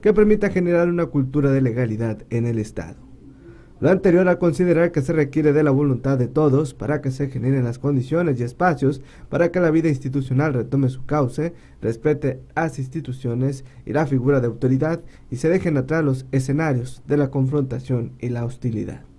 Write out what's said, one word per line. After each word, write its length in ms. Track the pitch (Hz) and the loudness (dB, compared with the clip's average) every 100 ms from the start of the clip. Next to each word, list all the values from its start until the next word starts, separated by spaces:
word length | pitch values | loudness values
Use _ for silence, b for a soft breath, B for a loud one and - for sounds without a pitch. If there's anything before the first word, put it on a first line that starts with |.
que 120 | 208 | 4
permita 360 | 208 214 208 202 | 4 4 4 2
generar 400 | - 175 175 175 | 0 2 2 2
una 160 | 175 165 | 0 0
cultura 460 | 143 131 139 139 | 0 0 0 2
de 100 | 135 | 2
legalidad 600 | 135 113 123 107 113 107 - | 2 0 -2 -2 -4 -6 -6
en 160 | 117 120 | -4 -2
el 100 | 113 | -2
estado. 480 | 104 - 82 - - - - B B B B B | -4 -8 -12 -14 -20 -20 -20 B B B B B
Lo 80 | 135 | 2
anterior 360 | 190 190 175 185 | 4 4 4 4
a 100 | 175 | 2
considerar 540 | 175 143 180 165 170 | 2 2 2 4 2
que 80 | 170 | 0
se 100 | 135 | -2
requiere 400 | 160 139 147 151 | 0 0 2 2
de 100 | 147 | 4
la 80 | 151 | 4
voluntad 480 | 135 147 123 135 135 | 4 2 0 0 0
de 120 | 120 | 0
todos 440 | 147 151 135 151 | 2 4 4 0
para 280 | - 110 151 | -6 -4 -4
que 100 | 139 | -4
se 160 | 131 143 | -4 -6
generen 380 | 131 120 139 127 | -4 0 0 0
las 120 | 131 | -2
condiciones 640 | 139 143 120 156 175 127 | -2 0 0 0 0 0
y 40 | |
espacios 580 | 120 - 180 151 135 139 B B B | -4 0 0 2 0 0 B B B
para 240 | 143 170 | 0 2
que 80 | 175 | 2
la 100 | 170 | 2
vida 200 | 160 165 | 2 2
institucional 640 | 139 135 135 131 127 156 | 0 -2 -4 0 0 0
retome 340 | 127 110 139 131 | 0 -2 0 0
su 180 | 131 - | -2 -4
cauce, 480 | 151 127 - 160 170 B B | 0 0 -2 -6 -6 B B
respete 580 | 113 113 151 147 143 127 - - | -4 -2 0 0 -2 -6 -8 -4
las 240 | 160 - | -4 -4
instituciones 840 | 131 165 143 127 123 117 131 131 B B - | -8 -8 -10 -8 -4 -2 -2 -4 B B -4
y 60 | |
la 140 | 139 147 | -2 0
figura 340 | 139 123 143 | 0 4 2
de 80 | 120 | 2
autoridad 540 | 110 131 131 156 170 - B B | -2 0 2 0 -2 -8 B B
y 60 | 123 | -4
se 140 | 160 | 0
dejen 260 | 185 185 143 | 2 2 -2
atrás 300 | 131 160 151 | 0 0 0
los 200 | 131 131 | -2 -2
escenarios 720 | 135 127 143 160 127 120 - - | -2 0 0 0 -2 -4 -12 -2
de 120 | 143 | 0
la 120 | 139 | 0
confrontación 840 | 139 131 147 135 123 - 123 117 - | 0 0 0 -2 -6 -4 -4 -4 -8
y 80 | 123 | -6
la 160 | 120 117 | -4 -6
hostilidad. 560 | - 123 110 - - - | -6 -6 -4 -6 -10 -16